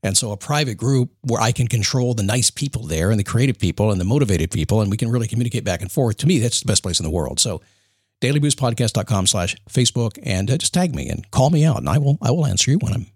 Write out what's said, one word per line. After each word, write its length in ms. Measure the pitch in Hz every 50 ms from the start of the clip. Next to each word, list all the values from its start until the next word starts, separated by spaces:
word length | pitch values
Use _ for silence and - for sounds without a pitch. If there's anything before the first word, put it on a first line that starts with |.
| -
And 160 | 107 95 -
so 140 | - 110 104
a 40 |
private 380 | 98 - - 147 147 151 131 107
group 360 | - 113 127 139 131 123 - _ _
where 200 | - 127 113 104
I 120 | 113 113 117
can 160 | - 127 113
control 460 | - 113 101 - - 131 123 123 123
the 80 | 113 101
nice 280 | 98 110 127 117 -
people 360 | - - 147 143 - - -
there 240 | 76 80 78 82 98
and 100 | 113 107
the 40 | 101
creative 340 | - - 113 127 139 117 _
people 340 | - 90 82 - 104 110 104
and 80 | 92
the 40 | 87
motivated 460 | 98 120 147 143 101 98 82 80 90
people, 300 | - - 78 - 101 110
and 100 | 107 98
we 60 | 98
can 140 | 110 - 113
really 180 | 117 123 113 110
communicate 360 | - 113 120 120 - 117 -
back 180 | 98 90 85 -
and 100 | 90 -
forth, 240 | - 135 117 104 -
to 80 | -
me, 120 | 151 190 139
that's 200 | 110 120 - -
the 60 | -
best 160 | - 101 - -
place 160 | 95 87 -
in 60 | -
the 60 | 78
world. 280 | 78 87 78 65 67 -
So 220 | - 120 92 76 - _ _ _ _ _ _ _ _ _ _ _ -
dailyboostpodcast 720 | 123 143 151 143 147 135 - 131 120 117 - 123 107 -
dot 120 | 110 95
com 200 | - 110 98 92
slash 300 | - - 104 87 87 - - _ -
Facebook, 500 | - 135 123 - - 123 117 110 - - -
and, 280 | - 101 92 98 110
uh, 60 | 135
just 160 | 165 - - -
tag 220 | 180 180 180 135
me 140 | 71 65 67
and 220 | - - - _
call 200 | - - 131 143
me 140 | 175 151 151
out, 140 | 160 143 -
and 100 | 64 71
I 100 | 87 147
will, 200 | 143 139 139 - -
I 80 | 117
will 160 | 123 175 156
answer 240 | 135 98 98 - -
you 80 | 139 190
when 160 | 127 113 101
I'm 140 | 120 92 - _